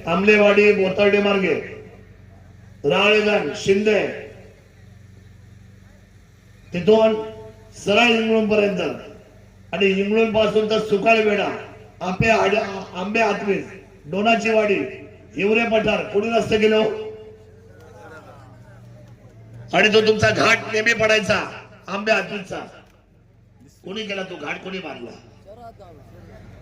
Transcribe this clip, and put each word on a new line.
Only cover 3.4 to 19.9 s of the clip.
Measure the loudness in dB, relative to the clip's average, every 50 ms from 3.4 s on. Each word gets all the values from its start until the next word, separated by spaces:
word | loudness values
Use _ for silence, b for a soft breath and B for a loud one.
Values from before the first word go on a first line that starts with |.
| 0 -2 -6
शिंदे, | -4 0 2 2 2 4 2 2 2 0 -2 -6 -10 -14 -16 -18 -20 -20 -20 -20 -20 -20 -20 -20 -20 -20 -20 -20 -20 -20 -20 -20 -20 -20 -20 -20 -20 -20 -20 -20 -20 -20 -20 -20 -20 -20 -20 -20 -20 -20 -20 -20 -20 -20 -20 -20 _ -20 -20 -20 -20 -16 -10 -8
तिथून | -2 4 4 6 6 6 4 2 0 -4 -8 -12 -16 -18 -20 -20 -20 -20 -20 -20 -10
सरळ | -4 0 2 4 4 4
इंगळूणपर्यंत | 2 2 2 2 2 2 2 2 2 2 2 0 0 -2 -4 -4 -6 -8 -12 -18 -20 -20 -20 -20 -20 -20 -20 -20 -20 -20 -16 -10 -4
आणि | 0 0
इंगळूणपासून | 0 0 0 -2 0 0 0 0 2 2 0 0 2 0 0 0 0
तर | 0 -2
सुकाळवेढा, | -2 0 -2 0 2 2 2 2 2 0 0 0 -2 -4 -6 -8 -12 -14 -18 -20 -20 -20 -16 -10
आपे | -8 -6 -4 0 2 2
आड-, | 2 2 2 2 0 0 -2 -4 -6 -10 -12 -12 -10
आंबे | -8 -6 -4 -2 0
हातवीस, | 0 0 0 -2 -2 -4 -4 -4 -4 -10 -16 -20 -20 -20 -20 -20 -14
डोनाची | -8 -4 -2 0 2 2 2 2 0
वाडी, | 0 2 2 2 0 -2 -2 -6 -10 -14 -18 -20 -20 -20 -20 -14 -8 -2
हिवरे | 0 0 2 2 0 0
पठार, | 0 0 0 0 -2 -2 -4
कोणी | -4 -2 -2 -2 0
रस्ते | 0 0 0 0 0 2
गेलो? | 2 4 4 2 2 0 -2 -6 -10 -12 -14 -16 -18 -20 -20 -20 -20 -20 -20 -20 -20 -20 -20 -20 -20 -20 -20 -20 -20 -20 -20 -20 -20 -20 -20 -20 -20 -20 -20 -20 -20 -20 -20 -20 -20 -20 -20 -20 -20 -20 -20 -20 -20 -20 -20 -20 -20 -20 -20 -20 -10 -2 0
आणि | 2 4 4